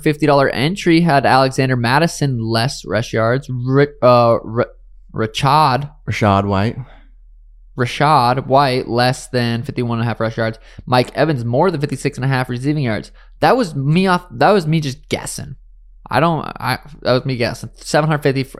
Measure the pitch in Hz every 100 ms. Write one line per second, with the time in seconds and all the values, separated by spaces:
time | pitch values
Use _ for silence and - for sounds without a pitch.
0 | 156 147 151 143 135 - 139 196 - 165
1 | 170 147 104 127 135 131 131 127 117 135
2 | 165 - 143 123 113 113 123 - - 98
3 | 117 110 113 127 139 127 123 135 143 -
4 | 123 123 120 117 - 110 - - - -
5 | - 101 110 - - 151 151 127 143 -
6 | - 107 107 98 101 98 104 - 123 -
7 | - - - - - - - - 120 -
8 | 147 151 120 127 123 135 143 127 - 117
9 | 123 131 - 127 120 117 - - 120 117
10 | 117 110 113 110 113 113 - - - 127
11 | 123 - 156 143 117 123 180 160 143 131
12 | 143 - 127 131 127 123 135 151 127 104
13 | - - - - 151 233 208 139 135 160
14 | 190 175 - 117 151 208 156 160 147 127
15 | - - - - 135 135 - - - -
16 | - 120 160 156 50 50 123 127 - -
17 | - 127 131 127 113 - - - - 156
18 | 156 151 143 135 127 -